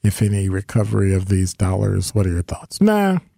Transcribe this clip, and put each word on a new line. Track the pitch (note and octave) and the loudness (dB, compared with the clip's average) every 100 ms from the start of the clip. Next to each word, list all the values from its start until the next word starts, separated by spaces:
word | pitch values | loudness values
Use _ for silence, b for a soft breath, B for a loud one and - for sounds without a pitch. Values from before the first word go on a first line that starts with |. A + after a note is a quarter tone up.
if | G#2 - | 0 0
any | G#2 G2+ F#2+ | 0 0 0
recovery | F#2+ G2 A2+ G#2 G#2+ G2 | -2 -2 -2 0 0 2
of | F#2+ F#2 | 0 0
these | F#2+ F#2 | 0 0
dollars? | - F#2+ F#2+ G2+ G2 F#2 | -2 -2 0 0 0 -2
What | G#2 F#2 | 0 0
are | |
your | E2+ | -2
thoughts? | - - - - | -4 -10 -12 0
Nah. | G#3 G#3+ G3 F3+ - | 2 4 2 0 -4